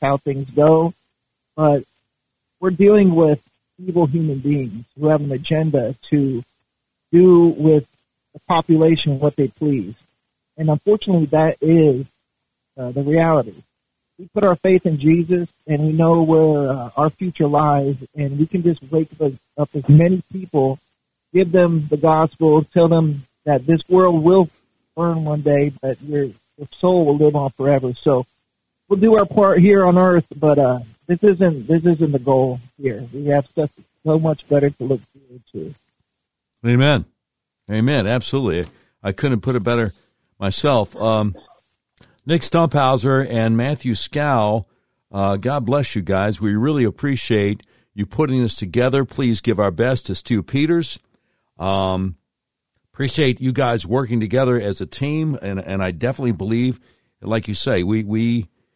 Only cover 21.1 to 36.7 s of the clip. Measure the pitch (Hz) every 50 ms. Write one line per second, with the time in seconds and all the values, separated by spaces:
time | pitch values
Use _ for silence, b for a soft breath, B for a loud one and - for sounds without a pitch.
21.1 | _ _ _ _ - 180 190 175 165 185 180 170 170 160 151 151 151 139 143 160
22.1 | 156 156 160 160 _ - 165 156 151 156 151 - - 180 170 165 170 165 160 156
23.1 | 147 139 131 _ _ _ - 151 147 131 127 143 165 160 - - 180 185 185 180
24.1 | 175 160 151 170 185 190 180 160 _ _ _ _ _ _ _ _ - 160 170 170
25.1 | 165 160 156 151 151 151 143 147 147 143 143 147 139 - - 131 127 - 135 147
26.1 | 151 147 139 127 104 _ _ _ _ - 147 - - - - 180 185 180 165 147
27.1 | 143 147 151 151 147 147 139 135 - - 135 139 143 139 131 127 123 - - 156
28.1 | 139 127 131 _ _ _ _ _ _ _ _ _ _ _ _ - 202 196 196 226
29.1 | 220 214 202 - - 208 202 196 190 170 175 202 202 196 190 180 175 185 185 185
30.1 | 180 175 156 - - 143 151 156 147 143 139 123 123 123 120 113 - _ _ -
31.1 | 175 170 - 208 190 170 190 180 156 139 110 117 160 165 160 180 170 151 165 147
32.1 | 143 135 123 135 135 131 131 131 127 123 117 - _ - 139 131 113 101 131 120
33.1 | 120 135 143 147 143 143 135 _ - - 151 139 _ _ _ _ _ _ - 156
34.1 | 156 160 160 160 151 - - - 147 143 139 143 143 - 123 135 135 117 - _
35.1 | _ 139 139 131 123 123 _ _ - 101 80 - - _ _ _ _ _ _ _
36.1 | _ _ _ _ _ _ _ _ _ _ - 117